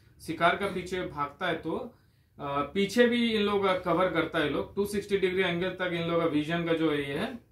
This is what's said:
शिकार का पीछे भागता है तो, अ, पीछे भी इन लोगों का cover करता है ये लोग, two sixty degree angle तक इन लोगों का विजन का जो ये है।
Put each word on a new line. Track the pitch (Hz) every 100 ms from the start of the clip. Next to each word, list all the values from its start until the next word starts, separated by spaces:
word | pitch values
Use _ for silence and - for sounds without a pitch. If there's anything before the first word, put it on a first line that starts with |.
| _ -
शिकार | - 156 170 180
का | 196
पीछे | 180 175 180 156
भागता | 143 147 - 185
है |
तो, | 160 165 - 233 - _ _ _ -
अ, | 143 143
पीछे | 143 196 196 240 240
भी | 240 233
इन | 214
लोगों | 202 202
का | 196 185
cover | 180 165 185
करता | 160 156 165
है |
ये | 147
लोग, | 156 -
two | 196 202
sixty | 202 196 196
degree | 185 185
angle | 180 170 185
तक | 175 175
इन | 170
लोगों | 170 170
का | 165
विजन | 151 151 170
का | 165
जो | 160 160
ये | 147
है। | 139 147 240 240 _